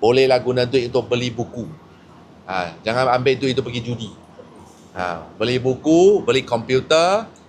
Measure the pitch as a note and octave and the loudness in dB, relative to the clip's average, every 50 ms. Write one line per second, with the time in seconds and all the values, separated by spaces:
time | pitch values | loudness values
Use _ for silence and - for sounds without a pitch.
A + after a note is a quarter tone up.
0 | G2+ A2 B2 C3 C3 C3 C3 B2+ A#2 A#2+ B2+ B2+ B2 B2 B2+ C3+ A#2+ A#2+ A#2+ B2+ | 4 4 4 4 4 4 4 2 2 0 0 0 0 0 0 -2 -2 0 -2 -4
1 | A#2 - A#2+ B2 B2 B2 A#2+ A#2 A#2+ A2 - B2 A2 D#2+ D#2 D2+ - - - - | -2 0 -2 -2 -2 -4 -6 -6 -8 -8 -8 -12 -12 -12 -12 -18 -20 -20 -20 -20
2 | - - - - - - - - - F2 F#2 F#2 F2+ E2+ E2 E2+ - G#2+ A2+ B2 | -20 -20 -20 -20 -20 -20 -20 -20 -14 -8 -6 -6 -6 -6 -8 -8 -6 -4 -2 0
3 | C3 C3 A#2+ B2+ B2+ C#3 C3 A#2 C3+ C3+ B2+ B2+ A#2+ A#2+ A#2 B2 A#2+ A#2+ A#2+ A2 | 0 2 2 2 2 0 0 0 0 -2 -2 -2 -4 -4 -6 -8 -8 -8 -8 -8
4 | A2+ G2+ - - - - - - - - - - - - - - - - - F#2 | -10 -14 -14 -18 -20 -20 -20 -20 -20 -20 -20 -20 -20 -20 -20 -20 -20 -20 -10 -8
5 | F2+ F2+ F2 E2 D#2+ D#2 - - G#2+ A#2+ B2 B2+ B2 C3 C3 B2+ B2+ D3+ D#3+ E3 | -6 -6 -6 -8 -12 -16 -8 -6 -4 -2 -2 0 0 -2 -4 -2 0 2 4 6
6 | F3+ G3 G#3 F#3+ - A#2 A#2+ C3+ C3 - A#2+ A#2 A2 G2+ C3 C3 B2+ - D#3 D#3+ | 6 6 4 4 2 2 0 0 0 0 -4 -4 -2 0 0 0 2 2 2 2
7 | E3 F3 F#3+ G#3+ A3+ A3 - - - | 4 4 2 0 -2 -6 -16 -20 -20